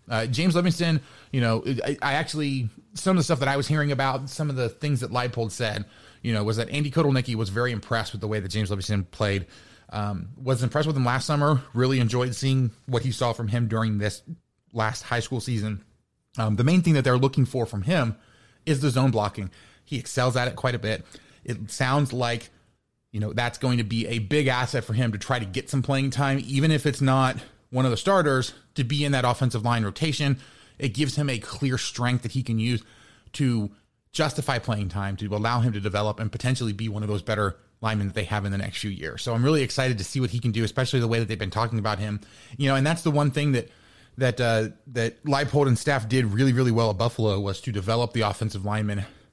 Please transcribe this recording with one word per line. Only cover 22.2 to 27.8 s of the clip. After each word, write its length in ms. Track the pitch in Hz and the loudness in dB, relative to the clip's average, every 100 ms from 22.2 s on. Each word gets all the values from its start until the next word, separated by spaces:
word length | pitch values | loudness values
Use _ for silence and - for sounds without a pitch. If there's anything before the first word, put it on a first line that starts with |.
| 120 117 - _ _ _ _ _ _ | -2 -2 -8 _ _ _ _ _ _
you 80 | 107 | -4
know, 140 | 107 | -4
that's 240 | 104 120 - | -2 -2 -2
going 220 | 131 120 | 0 0
to 40 | |
be 240 | 107 113 107 | 0 -2 -2
a 120 | 117 | -2
big 280 | 98 147 131 | 0 2 2
asset 380 | 123 127 123 - | 2 0 -2 -2
for 80 | |
him 180 | 110 123 | 0 0
to 60 | 104 | -2
try 220 | - 123 | -2 -2
to 60 | 101 | -2
get 240 | 92 - | -6 -4
some 120 | 135 | -2
playing 300 | 123 135 135 | 0 0 0
time, 300 | 131 139 135 135 | 0 0 0 0
even 240 | 135 160 | 2 4
if 140 | 156 151 | 4 2
it's 160 | 131 | 2
not 340 | 135 131 131 - - - _ | 4 4 4 0 -10 -20 _
one 140 | 127 | 0